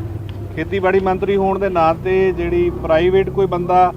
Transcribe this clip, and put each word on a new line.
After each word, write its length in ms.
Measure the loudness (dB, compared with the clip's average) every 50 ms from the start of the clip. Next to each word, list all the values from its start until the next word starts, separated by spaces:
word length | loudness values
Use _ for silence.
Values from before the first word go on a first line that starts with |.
| -10 -8 -10 -10 -10 -10 -10 -10 -10 -10 -8
ਖੇਤੀਬਾੜੀ 440 | -8 -6 -4 -2 0 0 2 2 2
ਮੰਤਰੀ 360 | 2 0 -2 -2 0 0 0
ਹੋਣ 240 | 0 0 0 0 -2
ਦੇ 100 | -2 -2
ਨਾਤੇ 640 | 0 2 2 2 0 0 -2 0 0 2 2 0
ਜਿਹੜੀ 380 | 0 -2 -2 -2 0 0 0 0
ਪ੍ਰਾਈਵੇਟ 600 | -2 -4 -2 0 2 2 4 4 2 2 2 0
ਕੋਈ 160 | 0 0 0
ਬੰਦਾ 480 | 0 0 -2 0 2 4 4 4 2 0